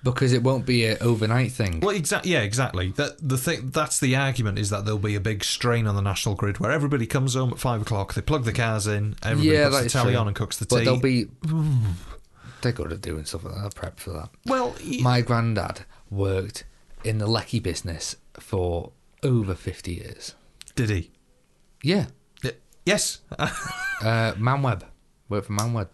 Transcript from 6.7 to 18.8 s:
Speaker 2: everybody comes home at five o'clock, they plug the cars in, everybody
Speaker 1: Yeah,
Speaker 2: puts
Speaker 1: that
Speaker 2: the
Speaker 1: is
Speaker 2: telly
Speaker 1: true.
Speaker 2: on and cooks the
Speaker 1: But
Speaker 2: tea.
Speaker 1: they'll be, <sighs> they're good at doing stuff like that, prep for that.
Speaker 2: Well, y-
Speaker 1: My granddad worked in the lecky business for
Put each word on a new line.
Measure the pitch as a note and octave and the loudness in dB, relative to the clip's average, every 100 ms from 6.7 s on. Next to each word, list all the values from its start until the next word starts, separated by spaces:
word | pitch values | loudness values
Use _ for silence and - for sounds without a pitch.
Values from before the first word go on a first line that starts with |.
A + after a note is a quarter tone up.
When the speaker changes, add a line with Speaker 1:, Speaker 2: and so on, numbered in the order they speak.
Speaker 2:
everybody | D3+ C#3+ C#3 A2+ | 2 2 0 0
comes | C#3 C3 | 0 2
home | B2+ B2+ | 0 0
at | - | 0
five | C3 A2+ | -2 0
o'clock, | G#2 G#2 F#2+ | 0 -2 -2
they | - | -4
plug | - D3+ A#2 | 0 0 0
the | |
cars | G#2+ A#2 A2 G#2 | 0 0 0 0
in, | G#2 G#2+ - | 0 -2 -2
everybody | - C3 D#3 | 0 4 6
Speaker 1:
Yeah, | D3+ C#3+ | 6 6
Speaker 2:
puts | C3+ | 4
Speaker 1:
that | |
Speaker 2:
the | A#2+ | 2
Speaker 1:
is | |
Speaker 2:
telly | C3 B2 | 2 4
Speaker 1:
true. | B2 | 4
Speaker 2:
on | G#2+ | 2
and | G2 | 0
cooks | G#2+ - | -4 -4
the | G#2 | 2
Speaker 1:
But | B2 | 4
Speaker 2:
tea. | A#2 | 4
Speaker 1:
they'll | B2+ | 4
be, | C3 B2+ G#2 - | 4 2 0 -6
<sighs> | D#3 D#3+ D3+ C3 G#2+ F2 - - - - A#2 - | -2 0 4 4 2 -2 -8 -16 -18 -20 -20 -4
they're | B2 | -4
good | A#2+ D#2 | -2 -6
at | F2 | -6
doing | - D#2 D2+ | -6 -6 -6
stuff | E2 | -8
like | E2+ F2 | -8 -8
that, | G2+ - | -8 -8
prep | F2+ - | -12 -10
for | - | -10
that. | D#2+ D#2+ - - | -10 -10 -12 -2
Speaker 2:
Well, | C4 B3 - - | 0 0 -4 -6
y- | B3 | 0
Speaker 1:
My | B2+ B2 | 4 4
granddad | A#2 A#2 A#2 G#2+ - - - - - | 4 2 2 0 -2 -8 -14 -20 -8
worked | G2+ G2 F#2+ F#2+ - - - _ - | -2 0 0 -2 -10 -16 -20 _ -8
in | A2 G#2+ | -4 -2
the | G#2 | 0
lecky | A2+ - A#2 | -2 0 -2
business | F#2 E2 F2+ D#2+ - - - - | -2 -4 -6 -8 -8 -10 -16 -20
for | - G2 F2+ E2+ | -4 -2 0 -2